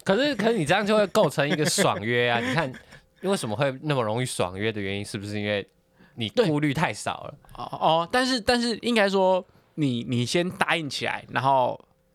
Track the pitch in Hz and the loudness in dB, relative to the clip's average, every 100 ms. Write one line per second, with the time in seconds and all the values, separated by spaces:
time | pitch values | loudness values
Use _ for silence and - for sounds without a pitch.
0 | - 202 294 247 214 233 143 185 202 214 | 0 0 0 0 0 0 2 2 4 2
1 | 202 - 175 147 143 170 151 - 160 98 | 2 2 2 2 0 0 0 2 2 2
2 | 107 120 120 120 247 170 147 123 - - | 0 2 2 2 0 -2 -2 -6 -18 -20
3 | _ _ 185 196 127 104 139 131 151 139 | _ _ -2 -2 -2 0 -2 -2 -2 0
4 | 110 110 127 - 90 92 107 107 98 98 | 0 0 -2 -2 -4 -2 -4 -2 -4 -4
5 | 101 107 101 104 104 104 - _ _ _ | -6 -8 -6 -4 -2 -2 -4 _ _ _
6 | - - 110 - 208 147 151 135 160 107 | -20 -8 -2 2 2 2 0 0 -2 -2
7 | - 85 - - - - - - 170 160 | -8 -8 -10 -16 -18 -14 -12 -2 2 2
8 | 170 247 254 254 202 247 233 214 226 233 | 2 0 0 -2 0 0 0 -2 0 2
9 | 202 196 185 185 - _ _ - 143 120 | 2 4 4 2 -2 _ _ -4 -2 -2
10 | 117 123 123 175 175 185 165 165 147 - | -2 -2 0 0 -2 -2 0 0 -2 -4
11 | 113 104 - 123 135 135 123 - - _ | -4 -4 -6 -2 2 4 2 -2 -12 _
12 | _ | _